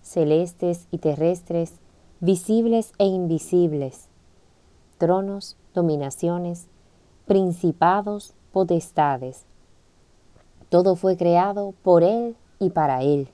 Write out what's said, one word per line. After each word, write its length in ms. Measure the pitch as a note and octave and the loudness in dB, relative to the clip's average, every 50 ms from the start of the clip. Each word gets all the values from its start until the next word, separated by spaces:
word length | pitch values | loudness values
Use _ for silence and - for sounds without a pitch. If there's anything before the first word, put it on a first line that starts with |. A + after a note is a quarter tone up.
celestes 840 | _ - - F3+ D#3 D3+ D#3 D#3+ F3+ F3 - - F3+ F3 E3+ F3 - _ | _ -6 -2 -2 2 2 2 0 0 -2 -6 -6 -4 -4 -4 -6 -8 _
y 80 | - E3 | -12 -4
terrestres, 760 | - D#3 C#3+ C#3+ D#3 E3+ F#3 F3+ - - E3+ E3+ E3 D#3+ - - _ _ _ _ _ _ - _ | -4 -4 -2 0 0 -2 -2 -4 -8 -6 -4 -4 -4 -6 -10 -20 _ _ _ _ _ _ -12 _
visibles 720 | F3 F3 F#3+ F3 - - G#3+ A3+ A3+ A#3 A3+ A3+ G#3+ - _ - | 0 0 0 0 0 0 0 0 2 2 0 0 -2 -4 _ -2
e 80 | G3+ | 0
invisibles, 1000 | G3 F#3+ F#3 F3+ E3 E3 D#3 - - - F3 F3 D#3+ D3+ C#3+ C#3 C3 - - - _ _ _ _ _ _ _ _ _ _ _ _ _ _ _ _ _ _ _ | 0 0 -2 -2 -2 -2 -4 -2 0 0 2 2 2 0 -4 -6 -8 -10 -16 -20 _ _ _ _ _ _ _ _ _ _ _ _ _ _ _ _ _ _ _
tronos, 580 | E3+ E3 F3+ F#3+ G3 G3 G3 G3+ - - - _ _ _ _ | 0 2 2 0 0 -6 -8 -10 -14 -16 -20 _ _ _ _
dominaciones, 920 | F3+ E3+ E3 D3+ D3 C#3+ C#3 - - - E3+ F3 F3+ F3 F3 F3 F3 - _ _ _ _ _ _ _ _ _ _ _ _ | -2 0 0 0 -2 -4 -8 -8 -4 -4 -2 -2 -2 -6 -8 -8 -10 -14 _ _ _ _ _ _ _ _ _ _ _ _
principados, 1080 | - G3 G3 F#3+ F3+ E3+ - - E3+ D3+ - D#3+ F3 F#3 G#3 G3+ G#3 G#3 G#3 - - _ _ _ _ | 0 2 2 2 0 -2 0 -2 -2 0 2 2 2 2 0 -2 -6 -10 -10 -12 -18 _ _ _ _
potestades. 920 | - F#3+ F#3+ F3+ F3 E3 D#3 - _ - D3+ C#3+ C3+ B2+ C3 B2+ C3 - _ _ _ _ _ _ _ _ _ _ _ _ _ _ _ _ _ _ _ _ _ _ _ _ - _ | -2 -2 0 0 0 -2 -2 -4 _ 0 0 0 0 -4 -8 -12 -14 -16 _ _ _ _ _ _ _ _ _ _ _ _ _ _ _ _ _ _ _ _ _ _ _ _ -6 _
Todo 260 | - F3 F3+ G3 F#3 | 2 2 4 4 0
fue 220 | E3+ - F#3+ F#3 | 0 0 -2 -2
creado 580 | F3 F3+ F3 E3+ F3 F#3 G3+ G3+ G#3 G3+ G3 F#3+ _ | 0 2 2 4 4 2 0 -4 -6 -8 -8 -12 _
por 200 | _ F#3+ F3 E3+ | _ 4 6 6
él 340 | E3+ F#3 A3 A#3 A#3+ A#3 A#3 _ _ _ _ _ | 6 4 2 0 -4 -6 -10 _ _ _ _ _
y 120 | G3 F#3 | -4 -2
para 320 | F#3 E3 D#3 C#3+ C3 B2+ | 0 0 0 0 0 0
él. 260 | C3 C#3+ D3 C#3+ C3+ - | 0 0 0 0 -2 -8